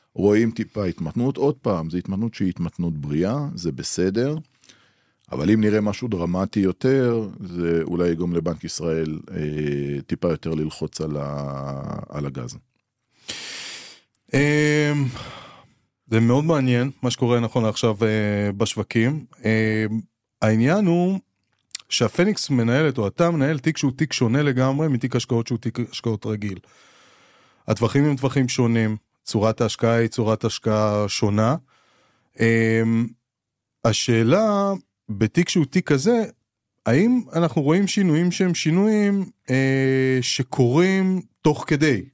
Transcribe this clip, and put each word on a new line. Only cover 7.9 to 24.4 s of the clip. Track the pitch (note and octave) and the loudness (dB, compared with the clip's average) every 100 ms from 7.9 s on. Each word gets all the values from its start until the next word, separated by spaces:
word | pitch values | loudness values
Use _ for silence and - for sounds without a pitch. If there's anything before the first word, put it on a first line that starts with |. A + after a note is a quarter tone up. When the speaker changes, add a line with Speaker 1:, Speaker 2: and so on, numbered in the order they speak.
| E2+ F2 | 0 0
Speaker 1:
יגרום | E2+ F2 | 0 -2
לבנק | E2+ D#2+ D#2+ | -2 -2 -6
ישראל, | E2 - E2 D#2+ D#2 D#2 - | -8 -6 -4 -2 -4 -6 -10
אה, | F2+ D2+ D2+ D2 C#2+ C#2+ C#2+ | -8 -6 -4 -4 -4 -4 -6
טיפה | - - F2 | -6 -4 -4
יותר | D#2 E2 | -4 -4
ללחוץ | D#2 D#2 - D#2 - | -4 -6 -6 -10 -6
על | D#2 C#2+ | -6 -6
ה-, | C#2+ C#2+ C#2 C#2 C#2 C#2 C#2 - - | -6 -8 -8 -8 -10 -10 -10 -12 -12
על | D2 C#2+ | -10 -8
הגז. | - A#1+ A1+ _ _ _ _ _ _ - - - - - - - - _ _ _ | -8 -12 -14 _ _ _ _ _ _ -14 -12 -12 -12 -12 -14 -18 -20 _ _ _
Speaker 2:
אמ, | C3+ D3 D3+ D3+ D3+ D3 D3 C3 B2 - - - - _ _ _ _ - | 2 4 4 4 2 2 0 -2 -6 -14 -18 -20 -20 _ _ _ _ -2
זה | A2+ | 2
מאוד | A#2 C3 D#3 | 4 4 4
מעניין, | D#3 C3 A#2+ C3+ - | 2 4 2 0 -2
מה | B2+ | -4
שקורה | - A#2+ A#2+ | 0 2 2
נכון | A#2 B2 | 2 0
לעכשיו, | A2 G#2 A#2 G2+ | 0 0 0 2
אה, | A2+ A2 G#2 G#2 G#2 | 0 2 0 0 0
בשווקים. | G2+ A2 - G2+ A#2+ A#2 D#3 - - G#2+ | 0 -2 -4 -2 0 0 0 -8 -6 -2
אמ, | A2 A2 A2 G#2+ A2 - _ _ - | 0 0 0 -2 -4 -8 _ _ -2
העניין | G#2+ A2 B2 G3 F#3+ | 2 4 4 2 2
הוא | F3 F3+ F#3+ - _ _ _ _ - - | 2 2 -2 -6 _ _ _ _ -18 -6
שהפניקס | - A2+ - F#3+ - - | -2 0 2 0 0 0
מנהלת, | C3 A2+ C3 D#3 B2+ | 0 2 2 2 0
או | G2 | -2
אתה | - E3+ | 0 0
מנהל | E3 C#3 D3+ | 2 0 0
תיק | D#3 - | -2 0
שהוא | C#3 | -2
תיק | B2 D#3+ | 0 -2
שונה | - A#2 C3 | 0 2 2